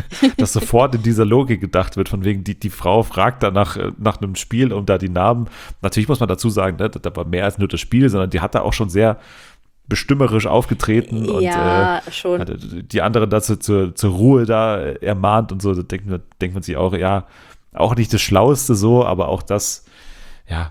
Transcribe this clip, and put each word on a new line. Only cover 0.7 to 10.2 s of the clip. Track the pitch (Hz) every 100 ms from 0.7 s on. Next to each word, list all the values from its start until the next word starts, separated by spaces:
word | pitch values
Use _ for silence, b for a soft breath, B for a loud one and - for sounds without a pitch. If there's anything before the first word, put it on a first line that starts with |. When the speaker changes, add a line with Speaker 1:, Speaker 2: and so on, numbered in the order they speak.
| 117 135 123
Speaker 1:
in |
dieser | 110 110
Logik | 104 120 135 104
gedacht | 95 90 92 -
wird, | 95
von | 101
wegen, | 95 98
die, | 98 101
die | 104
Frau | - - 113
fragt | 110 - 104 127
da | 104
nach, | 95 101 104
äh, | 92 -
nach | 107 -
einem | 98
Spiel, | 92 - 113 131
um | 104
da | 101 92
die | 92
Namen, | 87 98 120 113 B B -
natürlich | 98 110 107
muss | 135
man | 123
dazu | 92 117
sagen, | 101 95 87
ne, | 107
da | - 90
war | 87
mehr | 85 87
als | 101 98
nur | 98
das | 87
Spiel, | - 120 135
sondern | 98 92
die | 90
hat | 90 123
da |
auch | 98
schon | - 104
sehr | 92 110 104 B B B B _ _ -
bestimmerisch | - - 139